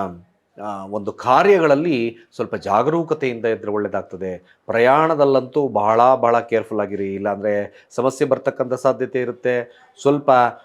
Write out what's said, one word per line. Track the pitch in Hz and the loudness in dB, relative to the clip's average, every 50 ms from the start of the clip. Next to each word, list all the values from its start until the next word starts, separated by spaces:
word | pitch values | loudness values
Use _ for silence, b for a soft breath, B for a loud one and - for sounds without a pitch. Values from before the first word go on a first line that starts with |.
| 98 90 87 87 87 _ _ _ _ _ _ - 101 | -2 -4 -8 -14 -20 _ _ _ _ _ _ -14 -12
ಆ, | 107 101 98 95 | -12 -10 -12 -12
ಒಂದು | 98 101 107 101 104 - | -8 -8 -8 -8 -8 -10
ಕಾರ್ಯಗಳಲ್ಲಿ | - - 123 127 147 180 202 202 180 160 151 139 139 160 175 147 120 117 117 113 B B B _ | -6 0 2 4 4 6 6 4 4 6 4 2 2 2 -2 -2 -2 -2 -4 -6 B B B _
ಸ್ವಲ್ಪ | - 113 - 113 | -10 -8 -6 -6
ಜಾಗರೂಕತೆಯಿಂದ | 98 85 98 98 110 123 147 160 170 160 156 156 156 139 127 120 113 110 | -8 -4 0 0 2 2 2 0 -2 -2 -4 -4 -4 -4 -6 -6 -4 -4
ಇದ್ರೆ | 113 110 101 107 104 | -4 -4 -4 -4 -6
ಒಳ್ಳೆಯದಾಗ್ತದೆ. | 104 104 104 98 101 98 92 - - 87 95 92 90 87 - _ _ _ _ | -4 -4 -4 -4 -4 -6 -8 -8 -12 -10 -8 -10 -10 -10 -14 _ _ _ _
ಪ್ರಯಾಣದಲ್ಲಂತೂ | - 113 117 120 127 139 151 160 160 165 143 143 139 135 131 127 123 - 151 143 | -4 0 2 4 4 4 4 2 2 2 2 2 2 2 0 0 -2 -2 -2 -2
ಬಹಳ, | 127 110 104 104 107 113 113 120 127 131 | 0 0 0 2 2 4 4 6 4 4
ಬಹಳ | 127 117 117 117 117 | 4 2 2 2 0
ಕೇರ್‌ಫುಲ್ | 113 - 113 110 104 - 110 104 | 0 0 -2 -2 -2 -2 -4 -4
ಆಗಿರಿ, | 101 95 104 98 101 98 98 | -4 -4 -4 -6 -6 -6 -6
ಇಲ್ಲಾಂದ್ರೆ | 95 98 104 101 104 98 107 104 104 101 98 - - _ _ | -4 -4 -4 -4 -2 -2 -2 -2 -2 -4 -6 -12 -20 _ _
ಸಮಸ್ಯೆ | - - 120 135 131 - 147 | -6 -2 -2 -2 0 -2 -2
ಬರ್ತಕ್ಕಂಥ | 135 131 131 - 139 - - 131 123 127 | 0 0 -2 -2 -4 -4 -4 -4 -4 -4
ಸಾಧ್ಯತೆ | 123 - 135 123 117 127 110 - 127 | 0 0 0 0 0 -4 -4 -4 -4
ಇರುತ್ತೆ. | 123 117 117 - - 127 123 123 120 - - _ _ _ _ - | -4 -4 -6 -4 -4 -2 -2 -2 -4 -8 -14 _ _ _ _ -2
ಸ್ವಲ್ಪ | - 143 143 143 139 139 131 123 120 120 - B | 0 0 0 2 4 4 6 6 6 4 0 B